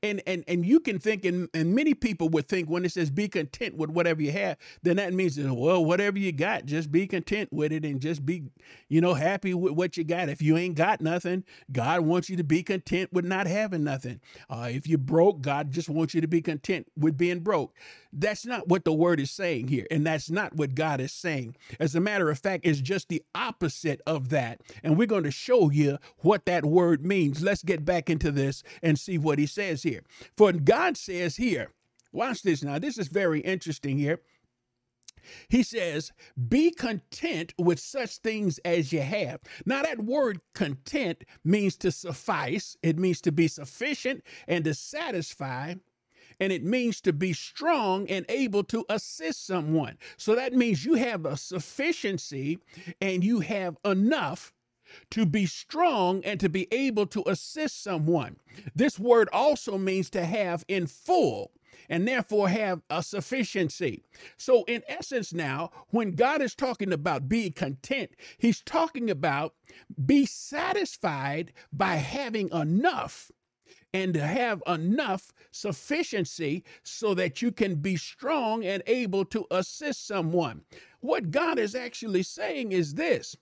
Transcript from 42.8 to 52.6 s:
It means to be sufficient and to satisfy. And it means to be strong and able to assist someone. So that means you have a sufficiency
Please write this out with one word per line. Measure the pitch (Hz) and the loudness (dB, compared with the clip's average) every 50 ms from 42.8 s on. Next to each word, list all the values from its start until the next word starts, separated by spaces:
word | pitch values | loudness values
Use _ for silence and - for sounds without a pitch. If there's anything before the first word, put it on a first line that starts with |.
| - | 0
It | 156 165 156 | 0 2 2
means | 185 185 175 - - | 2 0 0 0 0
to | 180 147 | -2 2
be | 147 165 139 | 2 2 2
sufficient | - - 143 - - - 233 285 285 - - 247 269 - - - - - - | 0 -4 -14 -16 -10 -6 -4 -4 -4 -4 -4 -6 -6 -6 -8 -20 -20 -20 -6
and | - 165 175 160 | -2 -2 0 0
to | 160 151 | -2 -2
satisfy. | - - - - 294 339 320 226 180 156 - - - 143 135 127 123 135 156 180 190 _ _ _ _ _ _ _ _ _ _ - _ 185 | -4 -8 -12 -10 -8 -6 -4 -4 -6 -6 -8 -10 -10 -8 -8 -6 -8 -8 -8 -10 -12 _ _ _ _ _ _ _ _ _ _ -6 _ -2
And | 196 190 | 0 0
it | 165 117 | -2 -2
means | 170 226 254 247 233 202 - _ | 0 0 0 0 0 -2 0 _
to | 196 170 | 0 0
be | 147 180 185 165 | 2 0 -2 -2
strong | - - - - - 269 320 339 285 226 196 185 190 202 - | -4 -6 -14 -12 -4 0 0 2 2 2 2 0 0 0 -4
and | 190 196 175 - | -4 -6 -4 -4
able | 226 262 277 247 190 202 196 | -2 -2 -2 0 0 0 -2
to | - - 226 - - | 0 -2 -4 -2 -2
assist | 208 214 - - - - 320 320 302 - - | -4 -4 -4 -8 -14 -8 -6 -6 -6 -6 -6
someone. | - 190 180 156 151 156 160 143 113 - - - - - | -4 -4 -2 0 2 0 0 0 -2 -8 -14 -20 -20 -18
So | _ - - 214 | _ 0 2 2
that | 240 262 262 247 | 2 2 0 2
means | 254 240 233 208 139 139 | 2 4 4 2 0 2
you | 240 330 | 2 2
have | 240 247 240 226 190 156 | 2 2 0 -2 -2 -4
a | 151 139 | -4 -4
sufficiency | 147 - - 180 185 151 - - - 269 320 330 - - 214 196 170 - - 147 135 131 143 165 185 | -6 -8 -8 -8 -8 -8 -8 -6 -4 -2 -2 -2 0 -2 -4 -4 -4 -6 -8 -8 -6 -4 -4 -6 -6